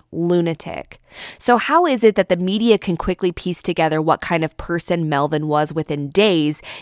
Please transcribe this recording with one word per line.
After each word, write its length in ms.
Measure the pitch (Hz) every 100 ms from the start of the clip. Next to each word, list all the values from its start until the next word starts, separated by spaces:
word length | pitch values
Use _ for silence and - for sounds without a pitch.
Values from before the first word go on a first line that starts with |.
| _
lunatic. 880 | - 170 175 170 160 - - - - _ - - -
So 180 | - 240
how 280 | - 311 349
is 180 | 226
it 120 | 226 202
that 120 | 185
the 100 | 180
media 400 | 185 208 233 208
can 200 | - 170
quickly 340 | - 185 185
piece 300 | 170 - 175
together 400 | - 175 160 156
what 200 | 156 -
kind 220 | - 170
of 140 | 160 -
person 500 | - 170 - 170 156
Melvin 400 | 143 147 151 151
was 260 | 151 151
within 360 | 151 156 147 143
days, 520 | 165 214 175 151 151 - -